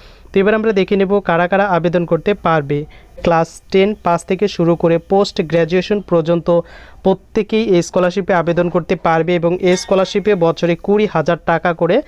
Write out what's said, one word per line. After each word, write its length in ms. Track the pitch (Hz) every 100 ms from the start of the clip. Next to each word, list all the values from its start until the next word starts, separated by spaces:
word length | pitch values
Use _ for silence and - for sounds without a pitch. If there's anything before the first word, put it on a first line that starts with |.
| - - -
তো 40 | 196
এবার 140 | 196 220
আমরা 140 | 220 196
দেখে 140 | 185 196
নেব 120 | 190 202 190
কারা 180 | 170 175
কারা 140 | 190 202 175
আবেদন 260 | 170 175 170
করতে 220 | 165 202 208 175
পারবে। 320 | 160 143 147 151 - - -
ক্লাস 240 | - 165 165 - -
টেন 180 | 190 196 208
পাস 160 | 180 170 -
থেকে 160 | 190 202 -
শুরু 160 | 170 165
করে 140 | 170 165 -
পোস্ট 260 | 196 202 - 160
গ্র্যাজুয়েশন 480 | 165 165 185 175 208 -
পর্যন্ত 380 | 170 160 170 160 170 - - - -
প্রত্যেকেই 600 | 190 185 - 220 208 220 226
এই 80 | 175 165
স্কলারশিপে 440 | 190 180 196 180 180
আবেদন 240 | 165 170 175
করতে 200 | 175 160 185 175
পারবে 260 | 165 165 175
এবং 120 | 170 180 185
এই 80 | 185
স্কলারশিপে 500 | - 196 185 208 202 196
বছরে 300 | 165 160 170 170
কুড়ি 220 | - 208 208
হাজার 240 | 165 151 165 -
টাকা 200 | 165 180 165
করে 160 | 165 226